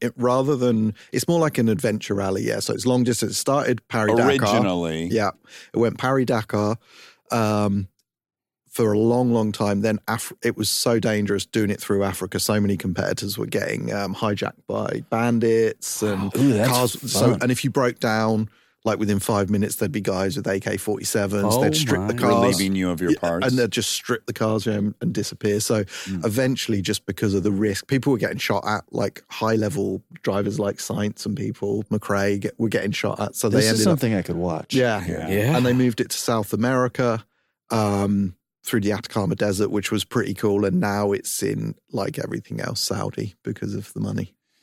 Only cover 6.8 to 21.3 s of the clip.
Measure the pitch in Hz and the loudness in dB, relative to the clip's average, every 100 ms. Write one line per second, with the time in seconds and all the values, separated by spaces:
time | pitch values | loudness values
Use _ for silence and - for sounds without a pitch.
6.8 | _ - - _ - 117 107 107 104 98 | _ -20 -20 _ -4 0 2 2 2 0
7.8 | 95 _ _ _ _ _ _ _ _ - | -4 _ _ _ _ _ _ _ _ 0
8.8 | 110 104 113 123 123 117 107 98 104 101 | 2 4 4 4 4 2 0 0 0 2
9.8 | 110 104 - 117 - - 117 - 104 - | 0 0 -2 -4 -6 -4 -4 -2 -2 0
10.8 | 123 113 117 107 101 98 - 113 104 98 | 2 2 2 0 0 -2 -2 0 0 -2
11.8 | - 101 98 90 92 92 - 104 101 95 | 0 0 0 -2 -4 -2 0 2 2 0
12.8 | 95 87 - - 101 - - 101 104 110 | -2 -2 -2 -4 -6 -6 -4 -2 -2 -4
13.8 | - 104 95 101 110 98 - - - 107 | -4 -4 -4 -2 -2 -2 -6 -8 -6 -4
14.8 | 107 - - 113 120 117 117 113 110 - | -4 -6 -4 0 2 2 4 4 2 -2
15.8 | - - 107 98 98 117 139 104 123 123 | -8 -4 -2 -2 -2 2 4 4 2 2
16.8 | 123 - 117 123 120 110 120 120 135 139 | 0 -2 -4 2 2 4 0 0 0 0
17.8 | 123 - 117 110 110 110 107 - _ _ | 0 0 0 2 2 0 -2 -8 _ _
18.8 | 110 98 104 98 - 101 95 104 104 - | -2 0 0 0 2 0 2 0 0 -2
19.8 | 101 104 98 92 98 127 95 98 104 98 | -2 -2 -2 0 -2 -2 -2 -2 -2 -4
20.8 | 107 104 - 110 98 | -4 -4 -2 -2 0